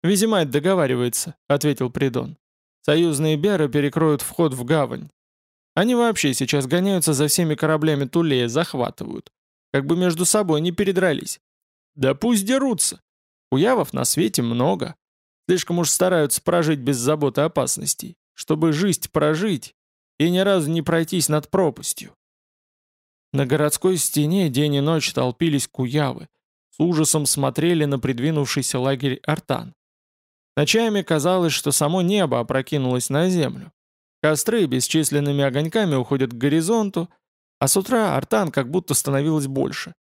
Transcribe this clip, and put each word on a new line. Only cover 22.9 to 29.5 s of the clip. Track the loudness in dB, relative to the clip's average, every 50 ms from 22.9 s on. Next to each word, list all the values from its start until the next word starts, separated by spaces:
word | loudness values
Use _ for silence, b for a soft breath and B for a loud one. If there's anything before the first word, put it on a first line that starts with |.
| _ _ _ _ _ _ _ _ -2
На | -2 0
городской | 0 0 0 0 0 -2 0 0 0 0
стене | 2 -2 -2 0 0 0 0 0 0 0 0
день | 0 0 0 2 0
и | 0
ночь | 0 0 0 0 -2 -2
толпились | -2 -2 -2 -2 -2 _ 0 0 0 0 -2
куявы, | -4 _ -6 -6 -2 0 -2 -2 -2 -4 -8 -14 -20 _ _ _ _ _ _ _ _
с | _ _
ужасом | 0 0 2 2 2 2 2 0 0
смотрели | -2 -2 0 -2 -2 0 0 0 2 2 2 2
на | 0 0 -2
придвинувшийся | -2 -2 -2 0 -2 -2 0 0 -2 -2 -2 -4 -4 -2 -2 -2
лагерь | 0 0 -2 0 -2 -4 -4 -4 -2
артан. | -4 -4 -4 -2 -6